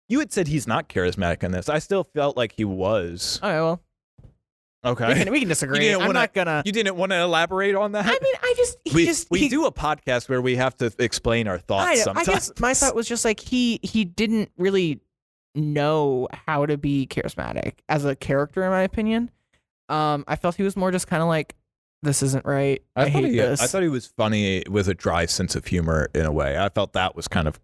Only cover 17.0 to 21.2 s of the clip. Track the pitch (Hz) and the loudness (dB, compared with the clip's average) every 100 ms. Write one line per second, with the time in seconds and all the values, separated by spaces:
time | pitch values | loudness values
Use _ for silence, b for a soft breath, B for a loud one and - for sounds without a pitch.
17 | 127 - - - 62 55 - - - 151 | -2 -4 -6 -6 -6 -6 -6 -8 -2 -2
18 | 143 139 - 139 147 - 185 190 190 - | 0 -2 0 0 0 -2 0 0 0 0
19 | 214 226 233 _ _ _ _ _ - 156 | 0 0 -2 _ _ _ _ _ -6 0
20 | 151 147 139 151 180 175 196 196 185 180 | 0 0 -2 -2 -2 0 -2 0 0 0
21 | - 170 | 0 0